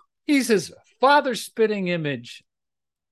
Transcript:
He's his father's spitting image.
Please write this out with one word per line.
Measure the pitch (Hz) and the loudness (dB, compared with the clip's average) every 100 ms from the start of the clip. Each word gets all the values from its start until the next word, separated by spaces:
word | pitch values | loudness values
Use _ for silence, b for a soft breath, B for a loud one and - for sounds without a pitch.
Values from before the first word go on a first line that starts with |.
| b _ - | b _ -2
He's | 277 226 | 0 2
his | 202 139 - _ _ | 0 -2 -14 _ _
father's | 262 294 277 220 | 4 4 2 -6
spitting | - - 220 208 180 | -8 -2 -2 0 -4
image. | 175 147 127 123 - _ _ _ _ _ _ _ | -4 -4 -6 -10 -20 _ _ _ _ _ _ _